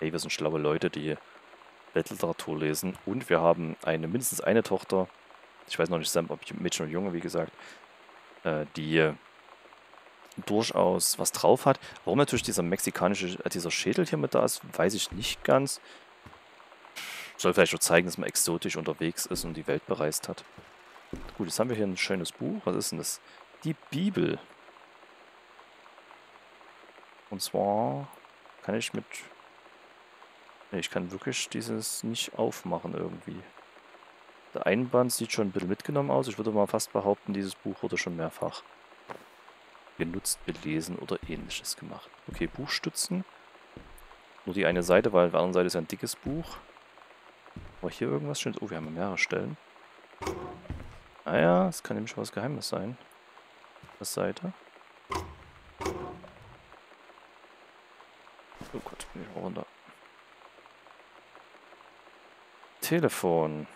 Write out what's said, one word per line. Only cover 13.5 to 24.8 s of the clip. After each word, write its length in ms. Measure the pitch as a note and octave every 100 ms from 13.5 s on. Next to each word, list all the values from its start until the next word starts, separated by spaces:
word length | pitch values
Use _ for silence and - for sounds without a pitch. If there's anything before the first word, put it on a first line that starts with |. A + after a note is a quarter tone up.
| F#2+ E2+
Schädel 360 | - F#2+ - -
hier 120 | D#3+
mit 160 | -
da 100 | -
ist, 160 | - - - -
weiß 180 | F3
ich 180 | G3+ -
nicht 320 | - A#2+ -
ganz. 360 | - C3+ C#3 - - - - - - - - - - - - - - - - -
Soll 180 | F#2
vielleicht 200 | F2+ F2
auch 40 | -
zeigen, 280 | - E2+ F2+
dass 120 | -
man 100 | -
exotisch 480 | - - E2+ F#2+ D#2+
unterwegs 480 | D#2+ D2+ E2 - -
ist 180 | F2+
und 100 | E2+
die 120 | D#2+ D#2
Welt 200 | D2 -
bereist 420 | F#2+ D2+ - -
hat. 160 | - - - - - - - - - - -
Gut, 100 | F#2
jetzt 120 | -
haben 120 | A#2+
wir 60 | A2+
hier 100 | G2+
ein 100 | F2+
schönes 360 | - F#2+ E2
Buch. 280 | - C#3+ G#3
Was 120 | - G2
ist 160 | G#2+
denn 60 | -
das? 220 | - - - - - -
Die 100 | D#3 D#3 -
Bibel. 480 | C#3 G3 F#3 - - - - - -